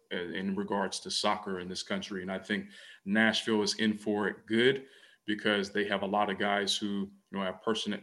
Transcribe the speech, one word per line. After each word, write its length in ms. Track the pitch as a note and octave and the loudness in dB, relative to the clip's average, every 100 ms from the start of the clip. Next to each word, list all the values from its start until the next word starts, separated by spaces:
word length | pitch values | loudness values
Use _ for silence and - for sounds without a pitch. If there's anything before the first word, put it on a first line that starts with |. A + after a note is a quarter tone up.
| - | -8
in 440 | F#2+ F2 E2+ F#2+ F#2+ | -6 -4 -4 -2 -2
regards 440 | G2 G2+ F#2+ - | 0 0 0 -4
to 100 | F#2 | -4
soccer 520 | - G#2+ G#2 - F#2+ | 0 2 0 -2 -6
in 60 | F2+ | -6
this 140 | F#2 | -8
country. 400 | - G2 F2+ G2 | -4 -4 -4 -6
And 100 | F2+ | -4
I 60 | F#2+ | -6
think 280 | - G#2 G2 - - - G2 | -2 -4 -4 -14 -20 -12 0
Nashville 580 | G#2 A2 G2+ - A2 | 4 4 4 2 2
is 100 | G2+ - | 2 2
in 180 | A2 G#2 | 2 0
for 300 | - G#2 G2 | 0 0 0
it 180 | - - | -2 0
good, 380 | A2+ B2 C3+ - - - _ - | 4 4 4 -2 -20 -20 _ -6
because 460 | G#2 A2 G#2 G2 | -2 2 2 0
they 140 | G2+ G2+ | -2 0
have 180 | G2+ | 0
a 40 | G2 | 0
lot 220 | G#2 G#2 | 2 2
of 80 | G2 | 2
guys 400 | G2+ G2+ G2 - | 2 2 2 0
who, 100 | G#2 | -2
you 220 | G2+ G2 - _ | -2 -4 -8 _
know, 100 | G2 | -4
I've 220 | F#2+ F#2 | -4 -2
person-, 360 | - A2 G#2+ G#2 | -2 -2 -2 -4